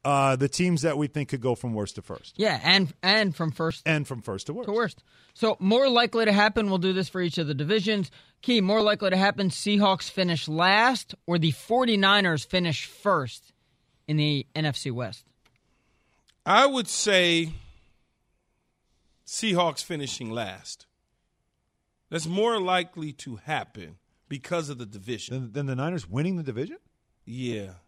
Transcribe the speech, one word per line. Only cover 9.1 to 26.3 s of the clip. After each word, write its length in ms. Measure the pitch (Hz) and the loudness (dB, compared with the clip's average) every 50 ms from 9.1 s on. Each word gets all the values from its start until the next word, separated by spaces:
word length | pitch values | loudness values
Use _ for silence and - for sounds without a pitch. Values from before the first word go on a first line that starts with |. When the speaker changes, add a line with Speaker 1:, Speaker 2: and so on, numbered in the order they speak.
Speaker 2:
to 40 | 185 | 2
happen, 320 | 185 196 202 196 202 196 185 | 4 2 2 2 0 -2 -2
Seahawks 600 | - - - 208 208 202 208 196 190 - - - | -2 -2 -2 0 2 4 4 4 4 2 -2 -8
finish 380 | - - 185 175 170 139 - 156 | -4 -2 -2 0 -2 -2 -4 -4
last 640 | 156 160 175 185 196 214 233 254 262 - - _ - _ _ | 0 2 4 4 6 6 4 4 2 0 -6 _ -18 _ _
or 140 | - 170 175 | -2 0 2
the 120 | 156 165 | 2 0
forty-niners 920 | 139 - - - 226 254 254 233 220 202 196 196 202 208 196 180 160 147 - | 0 -2 -4 0 0 2 2 2 2 4 4 4 4 4 4 2 0 -2 -4
finish 420 | _ - 185 175 170 143 - - | _ -2 0 0 0 -2 -4 -6
first 680 | - - - - 208 190 160 131 113 - - _ _ _ _ _ _ _ _ _ _ _ _ _ - | -12 -16 -4 0 0 0 0 0 -4 -10 -16 _ _ _ _ _ _ _ _ _ _ _ _ _ -2
in 80 | 151 | 0
the 280 | 151 151 151 147 139 131 _ _ | 2 2 2 2 0 -4 _ _
N 120 | 156 156 | -2 -2
F 100 | 151 131 | -2 -2
C 160 | - - 139 | -4 -6 -6
West? 320 | 120 120 123 98 104 - _ _ _ _ _ _ _ _ _ _ _ _ _ _ _ _ _ _ _ _ _ _ _ _ _ | -6 -6 -6 -8 -10 -14 _ _ _ _ _ _ _ _ _ _ _ _ _ _ _ _ _ _ _ _ _ _ _ _ _
Speaker 3:
I 200 | - 190 220 269 | 4 6 6 6
would 220 | 294 269 254 208 - | 6 4 0 -2 -2
say 640 | - - - 208 196 185 180 175 170 165 165 160 160 - - - - - _ _ _ _ _ _ _ _ _ _ _ _ _ _ _ _ _ _ _ _ _ _ _ _ _ _ _ _ _ | -4 -2 0 4 4 4 4 4 2 2 0 -2 -8 -14 -16 -18 -20 -20 _ _ _ _ _ _ _ _ _ _ _ _ _ _ _ _ _ _ _ _ _ _ _ _ _ _ _ _ _
Seahawks 580 | - - - 226 220 180 175 175 165 139 - - | -12 -8 -4 -2 0 2 2 2 0 0 -4 -8
finishing 460 | - 175 147 143 127 - - 127 113 | -8 -6 -6 -6 -8 -8 -8 -8 -6
last. 560 | 113 120 110 95 95 95 - - - _ _ _ _ _ _ _ _ _ _ _ _ _ _ _ _ _ _ _ _ _ _ _ _ _ _ _ | -6 -6 -6 -6 -8 -12 -16 -16 -18 _ _ _ _ _ _ _ _ _ _ _ _ _ _ _ _ _ _ _ _ _ _ _ _ _ _ _
That's 180 | 156 165 156 | -8 -8 -6
more 320 | 160 175 196 214 240 226 214 | -4 -2 0 0 2 0 0
likely 540 | 185 180 185 180 175 175 _ 165 156 151 139 | 0 0 0 0 0 -4 _ -10 -10 -10 -10
to 240 | - - 139 117 | -14 -14 -14 -14
happen 600 | 101 _ 151 156 131 101 _ _ 110 87 76 85 _ _ _ _ _ _ _ | -14 _ -6 -6 -6 -6 _ _ -18 -18 -18 -20 _ _ _ _ _ _ _
because 400 | 147 135 - - 175 170 156 143 | -14 -12 -8 -4 -4 -4 -4 -6
of 80 | 143 | -10
the 80 | 120 123 | -12 -12
division. 480 | 98 104 101 95 113 120 101 - - 123 | -14 -14 -16 -8 -8 -8 -8 -8 -8 -8
Speaker 1:
Than, 160 | 131 127 117 104 | -8 -8 -8 -8
than 120 | 143 143 | -6 -6
the 80 | 135 131 | -4 -4
Niners 320 | 123 139 160 185 165 - | -4 -4 -4 -4 -6 -8
winning 280 | 85 95 131 156 185 | -6 -4 -2 -2 -2